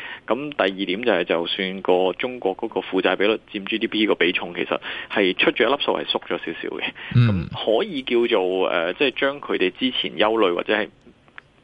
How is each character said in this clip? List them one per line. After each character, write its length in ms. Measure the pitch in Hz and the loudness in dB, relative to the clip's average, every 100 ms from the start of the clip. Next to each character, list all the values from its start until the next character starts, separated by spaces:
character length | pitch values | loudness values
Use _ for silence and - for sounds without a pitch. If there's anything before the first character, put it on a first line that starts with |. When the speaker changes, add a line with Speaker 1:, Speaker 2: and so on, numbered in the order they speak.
| - - - | -14 -14 -4
Speaker 1:
咁 240 | 117 147 | -4 -4
第 120 | - | 0
二 220 | 95 95 92 | 0 0 -4
點 180 | 95 | -2
就 80 | 123 | 2
係， 120 | 90 90 | 2 2
就 200 | 82 85 | 0 0
算 340 | - 92 95 | -2 -4 -2
個 320 | 92 92 92 | 2 4 4
中 260 | 90 127 127 | 0 -6 -4
國 160 | 95 92 | -4 -4
嗰 120 | 110 | -4
個 100 | 92 | -4
負 220 | - 95 | -2 0
債 140 | 92 90 | 2 2
比 80 | 101 | 2
率 140 | 107 - | 0 -4
佔 140 | 107 95 | -10 -4
G 80 | 110 | -4
D 100 | 113 | -2
P 180 | 107 104 | 0 2
個 80 | 92 | 4
比 160 | 85 | 2
重， 240 | - 92 87 | 0 -4 -6
其 80 | |
實 160 | - 80 - - - | -4 -4 -4 -12 -4
係 240 | - 95 95 | 2 2 4
出 160 | - | 0
咗 160 | 151 117 | 2 2
一 40 | |
粒 60 | 143 | 2
數 80 | - | 0
係 140 | 87 73 | -2 -2
縮 160 | - - | -4 -4
咗 40 | |
少 160 | 87 - 80 | -6 -6 -8
少 80 | - - | -8 -6
嘅。 60 | - - - | -8 -8 0
Speaker 2:
嗯。 360 | 120 117 92 - | 4 4 2 -2
Speaker 1:
咁 280 | - - 113 | -4 2 2
可 40 | |
以 180 | 214 147 | 2 -4
叫 220 | 131 120 120 110 | 0 2 4 2
做， 280 | 92 92 92 | 2 2 2
呃， 260 | 87 82 | 0 0
即 120 | 92 139 | 0 0
係 40 | - | 2
將 220 | 139 143 | -2 -2
佢 160 | - 98 | -4 0
哋 120 | 92 | 0
之 200 | - 127 | 0 -2
前 200 | 120 80 64 | -2 -4 0
憂 20 | 107 113 | 2 4
慮 160 | 95 87 | 4 2
或 80 | |
者 100 | - | 0
係 140 | 107 101 - - _ _ - - _ | 0 -2 -8 -20 _ _ -20 -20 _